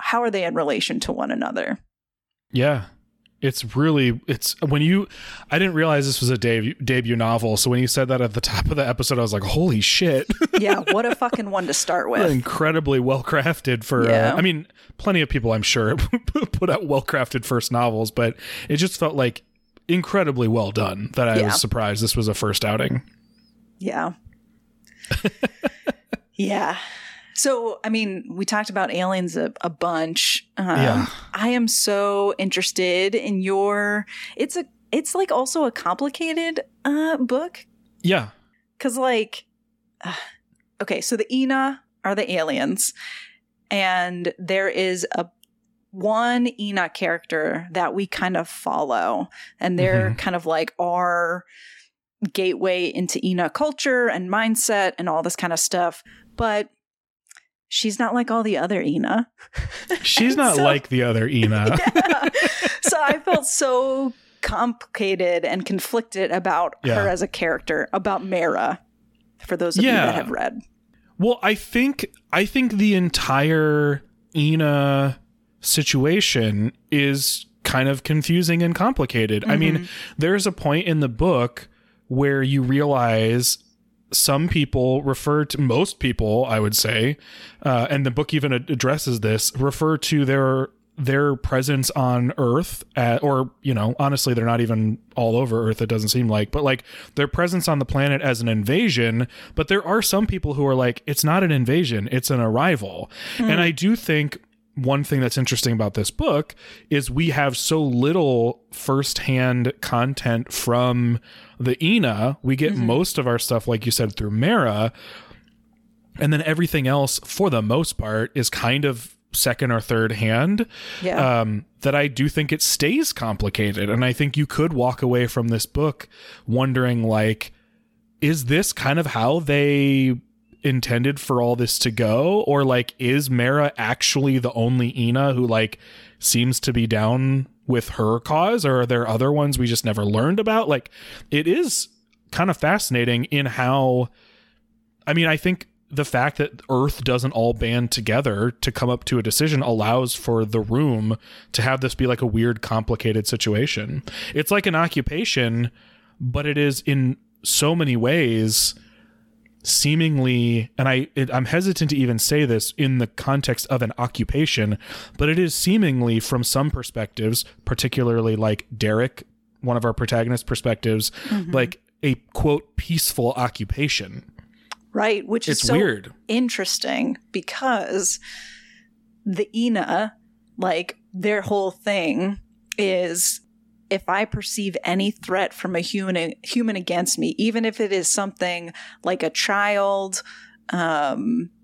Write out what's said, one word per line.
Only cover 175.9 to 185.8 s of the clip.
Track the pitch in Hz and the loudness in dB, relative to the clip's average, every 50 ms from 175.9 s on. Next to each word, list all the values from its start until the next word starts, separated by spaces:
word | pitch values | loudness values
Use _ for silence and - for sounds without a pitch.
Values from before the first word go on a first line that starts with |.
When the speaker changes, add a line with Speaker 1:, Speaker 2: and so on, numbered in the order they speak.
| 110 101 92 - - - _ - | -2 -4 -10 -16 -20 -14 _ -2
Speaker 1:
interesting | 220 240 254 240 - - 190 - - - - 131 - - - - - - _ _ | 0 0 0 0 -2 -4 -4 -4 -4 -4 -4 -4 -2 -2 -2 -4 -6 -8 _ _
because | - - - - - - 269 262 240 202 175 - 180 190 185 - - - - - - - - - - - - - - - _ _ _ _ _ _ _ _ - | -10 -8 -8 -8 -8 -4 -2 0 0 0 -2 -2 -4 -2 -2 -2 -4 -6 -10 -16 -18 -18 -18 -20 -20 -20 -20 -20 -20 -20 _ _ _ _ _ _ _ _ -8
the | 208 185 185 208 208 - | -4 -4 -4 -4 -4 -2
Ina, | 226 233 247 226 196 - - 170 185 214 214 - _ _ _ _ _ _ _ _ | -2 0 0 0 0 0 0 -2 -2 -2 -4 -8 _ _ _ _ _ _ _ _
like, | - 185 185 160 170 180 - - - _ _ | -4 -2 0 0 -2 -4 -6 -12 -18 _ _
their | - 185 190 208 214 202 | -8 -4 -2 0 0 -2
whole | 190 - 208 202 196 185 | -2 -2 -2 0 -2 -2
thing | 185 - - 208 202 196 170 160 - - 175 196 202 190 - _ _ _ _ _ - - | -4 -6 -4 -4 -2 -2 -2 -2 -2 -2 -2 -4 -4 -8 -12 _ _ _ _ _ -4 -2
is | 208 196 190 180 180 170 170 175 - - - - - _ _ _ _ _ _ _ _ _ | -2 0 0 0 -2 -2 -2 -2 -2 -2 -4 -6 -12 _ _ _ _ _ _ _ _ _
if | 196 190 - - | -4 -4 -2 -2
I | 180 202 220 | -2 -2 -2
perceive | 220 - 214 196 - - 220 202 196 170 - - | -2 -4 -8 -8 -6 -6 -4 -4 -4 -6 -4 -4
any | 175 180 190 196 202 | -2 -2 0 0 -2
threat | - - - - 185 196 190 - - | -4 -6 -6 -4 -2 -2 -2 -4 -4
from | - - 185 185 | -8 -6 -4 -4
a | 170 | -4